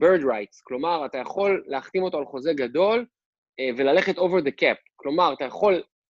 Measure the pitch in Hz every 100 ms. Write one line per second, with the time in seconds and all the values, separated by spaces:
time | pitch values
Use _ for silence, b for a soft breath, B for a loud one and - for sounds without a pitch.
0 | 160 185 135 110 104 _ - 127 170 165
1 | 135 131 117 180 202 190 - 135 - 185
2 | 185 156 135 135 151 147 120 143 196 233
3 | 233 _ _ _ _ - 131 120 135 165
4 | 190 170 180 180 139 - 147 107 _ _
5 | 139 165 175 135 131 117 208 175 - _
6 | -